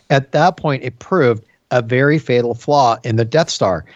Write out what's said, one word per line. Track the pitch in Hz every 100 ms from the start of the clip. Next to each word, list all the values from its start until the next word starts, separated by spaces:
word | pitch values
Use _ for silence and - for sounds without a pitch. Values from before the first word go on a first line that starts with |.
| -
at | 139 135
that | 151 170 175
point, | 160 135
it | 127 -
proved | - 190 127 110 - _ -
a | 127
very | 113 123 143 156
fatal | - 120 120
flaw | 120 - 147 127 113
in | 120 113
the | 113
Death | 151 165
Star. | - 104 85 -